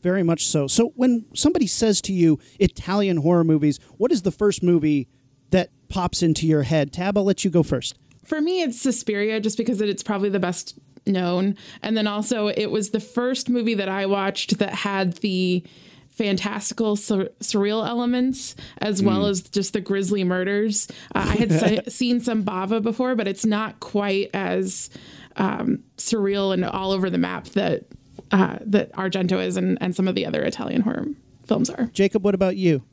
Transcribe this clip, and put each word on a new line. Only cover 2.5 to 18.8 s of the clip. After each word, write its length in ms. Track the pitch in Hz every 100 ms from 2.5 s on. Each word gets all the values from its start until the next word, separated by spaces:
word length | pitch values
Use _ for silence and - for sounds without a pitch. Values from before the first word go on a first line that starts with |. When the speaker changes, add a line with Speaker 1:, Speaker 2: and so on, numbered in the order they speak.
| -
Speaker 1:
"Italian 580 | 190 - - 196 196 175
horror 280 | 147 180 165
movies," 340 | 156 151 139 - -
what 140 | 240
is 120 | 285
the 80 | 185
first 300 | - 208 -
movie 460 | 180 170 151 147 123 _ _ _ _
that 180 | 185 - _ _
pops 340 | 190 175 -
into 240 | 170 151 160
your 180 | 156
head? 280 | 127 156 139
Tab, 260 | - 185 208
I'll 60 |
let 220 | 196 190 196
you 40 |
go 140 | 170
first. 320 | 156 135 - - _ - -
Speaker 2:
For 160 | 311
me, 200 | 311 370
it's 160 | 320 233
Suspiria, 580 | 269 233 - 202 208 220
just 180 | 214 208
because 220 | 226 208
it, 60 | 208
it's 140 | 202
probably 240 | - 202 202
the 100 | 196
best 380 | 180 180 - - _ - -
known. 480 | 190 175 180 190 202 - -
And 140 | - 220
then 120 | 214
also, 400 | 208 208 233 208
it 180 | - 208
was 220 | - 196
the 100 | 220
first 500 | 208 - 247 262 -
movie 260 | 247 226 214
that 120 | 190
I 160 | 190 196
watched 520 | 196 196 196 - 208
that 140 | 202
had 400 | 196 202 196 190 170
the 460 | 208 185 185 180 - - - - _
fantastical, 840 | - 214 190 208 208 - - 220 208
sur-, 340 | - 202 190 -
surreal 460 | - 208 202 214 208
elements, 680 | 240 240 247 254 262 - - -
as 220 | -